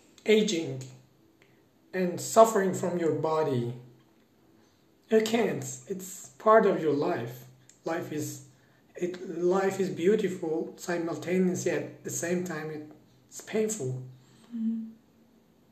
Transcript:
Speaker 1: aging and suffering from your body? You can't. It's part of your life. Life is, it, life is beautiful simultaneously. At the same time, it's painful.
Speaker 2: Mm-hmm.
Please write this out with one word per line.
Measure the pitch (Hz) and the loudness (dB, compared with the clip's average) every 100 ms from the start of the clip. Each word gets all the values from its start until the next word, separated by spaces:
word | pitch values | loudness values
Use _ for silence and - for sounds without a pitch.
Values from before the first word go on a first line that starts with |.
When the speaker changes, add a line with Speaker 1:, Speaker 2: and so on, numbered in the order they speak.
| - - - | -20 -10 4
Speaker 1:
aging | 214 - 165 147 131 - - - _ _ _ _ _ _ _ _ | 4 4 0 -4 -8 -12 -18 -20 _ _ _ _ _ _ _ _
and | 185 180 131 | -2 -2 -2
suffering | - 226 220 202 190 | 0 6 8 6 0
from | - 180 175 | 0 -2 0
your | 160 | 0
body? | - 160 156 147 127 117 127 - - _ _ _ _ _ _ _ _ _ _ - | 0 0 2 2 0 -2 -8 -16 -20 _ _ _ _ _ _ _ _ _ _ 2
You | 220 | 2
can't. | 220 240 196 131 131 - - | 4 2 0 -2 -8 -12 -10
It's | 185 - - - - | -10 -10 -16 -18 -2
part | 214 220 180 | 6 8 8
of | 165 | 2
your | 156 | 0
life. | 139 170 165 123 - - - _ - 160 | 0 0 -2 -6 -12 -20 -20 _ -12 -6
Life | 170 170 | -6 -6
is, | 151 131 - - _ _ _ _ - | -6 -8 -10 -18 _ _ _ _ -8
it, | 175 - 190 165 | -6 -6 -8 -2
life | 180 190 196 190 | 0 2 2 0
is | 175 | -4
beautiful | 143 175 220 185 - 160 165 202 - | 0 2 2 0 -4 -4 -4 -4 -10
simultaneously. | - 175 165 147 170 185 180 139 175 | -6 -4 -4 -6 -2 2 2 2 -2
At | 147 - - | -2 -4 -10
the | 131 | -10
same | - 170 180 | -6 -2 -2
time, | - 156 156 151 151 - _ _ _ | -2 -6 -8 -10 -12 -20 _ _ _
it's | - | -18
painful. | - 214 214 - 127 127 - - - - - 233 | -6 -2 -2 -2 -6 -6 -10 -18 -20 -20 -12 -4
Speaker 2:
Mm-hmm. | 220 226 226 - _ _ _ _ _ _ _ | -2 -2 -8 -16 _ _ _ _ _ _ _